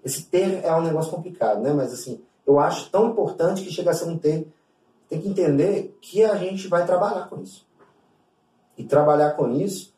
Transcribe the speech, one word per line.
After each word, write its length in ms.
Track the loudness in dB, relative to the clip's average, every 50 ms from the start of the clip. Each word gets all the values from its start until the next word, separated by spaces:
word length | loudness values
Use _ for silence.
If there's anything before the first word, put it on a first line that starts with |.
| _
esse 200 | -8 -8 -8 -8
ter 400 | _ 0 2 2 2 0 -2 -2
é 100 | 0 0
um 80 | 2
negócio 280 | 2 0 0 -2 -2 -4
complicado, 480 | -6 -8 -10 -12 -6 -4 0 0 0 0
né? 120 | 0 0
Mas, 200 | 0 0 0 -2
assim, 280 | -6 -10 -12 -12 -14 -14 -16 _ _ _ _
eu 120 | 4 4 6
acho 320 | 4 2 0 -4 -8 -2
tão 200 | 2 2 2 2
importante 520 | 2 0 -2 -2 -2 0 0 0 0 -2
que 80 | -6 -8
chega 180 | -8 -2 0 0
a 40 | 0
ser 120 | 0 -2
um 120 | -6 -6 -2
ter. 300 | 0 0 0 0 -4 -8 _ _ _ _ _ _ _ _ _ _ _ _
Tem 120 | -8 -6
que 80 | -4 -4
entender 680 | -2 0 2 2 4 2 2 2 0 -2 -4 -8 -14 _
que 240 | -20 -6 2 2 4
a 100 | 4 4
gente 300 | 0 -2 -6 -6 -8 -4
vai 180 | 0 0 0 2
trabalhar 440 | 2 2 2 2 0 -2 -6 -8 -10
com 120 | -12 -14
isso. 260 | -14 -14 -18 -20 _ _ _ _ -20 _ _ _ _ _ _ _ _ _ _ _ _ _ _ _ _ _ _
E 80 | -16 -4
trabalhar 480 | 2 2 4 4 4 4 4 4 2
com 180 | 2 0 -2 0
isso 420 | 0 -2 -2 -2 -4 -8 -12 _ _